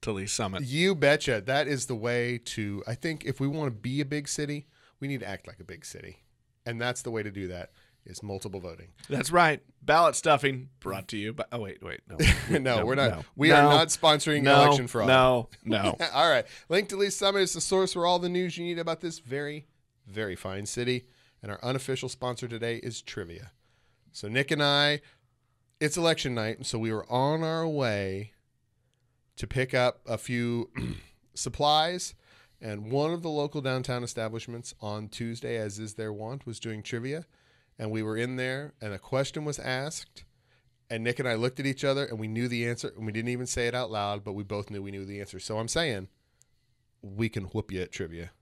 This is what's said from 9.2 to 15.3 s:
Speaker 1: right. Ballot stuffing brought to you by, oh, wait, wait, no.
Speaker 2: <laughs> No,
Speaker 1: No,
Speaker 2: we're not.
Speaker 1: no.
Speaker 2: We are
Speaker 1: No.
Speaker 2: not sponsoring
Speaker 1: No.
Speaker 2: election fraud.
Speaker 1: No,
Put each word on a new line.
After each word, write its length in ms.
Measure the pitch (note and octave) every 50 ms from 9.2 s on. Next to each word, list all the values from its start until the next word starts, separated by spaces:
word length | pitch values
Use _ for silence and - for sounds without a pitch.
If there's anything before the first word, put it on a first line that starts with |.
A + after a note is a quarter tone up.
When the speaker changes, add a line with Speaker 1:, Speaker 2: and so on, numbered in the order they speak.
| D#3 -
Speaker 1:
right. 300 | E3 F3 F3 D#3+ D3+ - _ _ _ _
Ballot 340 | - C3+ D3 D#3+ F3 D#3+ C3
stuffing 540 | - - E3 D3+ C#3 - C#3 C3+ B2+ B2+ C3+ _ _
brought 280 | - F#2+ F#2+ G2 F#2+ -
to 80 | - G#2+
you 160 | G2+ G#2+ A2+
by, 120 | - - -
oh, 80 | - A#2+
wait, 220 | G#2+ G2 - - F#2+
wait, 180 | F#2+ C#2 - _ -
no. 100 | F2 D#2+ D3+ B2 -
Speaker 2:
<laughs> 140 | - - -
No, 100 | D#3 D3+
Speaker 1:
No, 260 | C3 C3 A#2+ A2+ G#2+
Speaker 2:
we're 100 | A2+ C3
not. 140 | C3+ C3+ B2
Speaker 1:
no. 140 | F#2+ - C#3 - _
Speaker 2:
We 160 | - C#3 D#3
are 120 | E3 D3 C#3+
Speaker 1:
No. 60 | D3
Speaker 2:
not 180 | D3 D3+ E3 D#3+
sponsoring 540 | - - - D#3+ D3+ D3+ - D#3+ D3+ D3 C#3+
Speaker 1:
No. 200 | C#3 C#3+ C#3+ C#3+
Speaker 2:
election 240 | D3 C#3+ C#3 B2+ A#2+
fraud. 200 | - A#2+ G#2 B2+
Speaker 1:
No, 420 | C3 C3 B2+ B2+